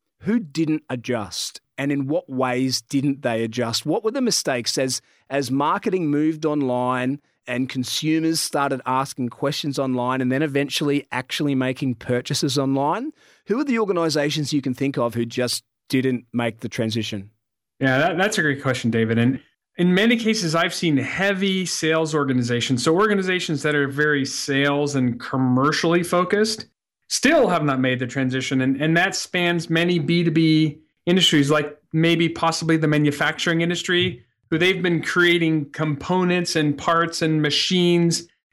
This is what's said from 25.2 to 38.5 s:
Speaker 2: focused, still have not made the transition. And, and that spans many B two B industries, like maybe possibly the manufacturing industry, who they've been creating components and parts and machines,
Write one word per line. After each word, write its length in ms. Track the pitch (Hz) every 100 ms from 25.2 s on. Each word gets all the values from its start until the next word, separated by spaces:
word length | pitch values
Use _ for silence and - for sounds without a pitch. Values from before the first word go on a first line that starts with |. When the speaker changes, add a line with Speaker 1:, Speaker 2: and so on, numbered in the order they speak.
| - 135 131 127 139 160 170 175
Speaker 2:
focused, 640 | 170 180 180 202 220 - - _ _ _ _
still 400 | - 254 320 220
have 160 | 170
not 160 | 151 131
made 200 | 131 127
the 80 | 123
transition. 520 | 139 131 131 127 131
And, 220 | 131 135
and 160 | 156 165
that 180 | 190 190
spans 540 | - 180 175 175 165
many 300 | 165 175 175
B 240 | 143 170 170
two 60 |
B 480 | 156 160 156 156 - _ _ -
industries, 440 | 185 180 151 139
like 300 | 151 147 - _
maybe 340 | 160 165 165 165
possibly 480 | 165 165 160 165 160
the 120 | 156
manufacturing 760 | 151 147 143 151 156 - 165
industry, 640 | 170 170 - 175 180 - - _ _
who 80 | 160
they've 240 | 180 180
been 200 | 180 165
creating 680 | - - 175 170 160 156 139
components 840 | - 156 143 - 185 180 180 170 165
and 220 | 147 143
parts 440 | - 165 165 -
and 200 | 160 156
machines, 840 | 151 147 - 185 175 170 170 170 - _ _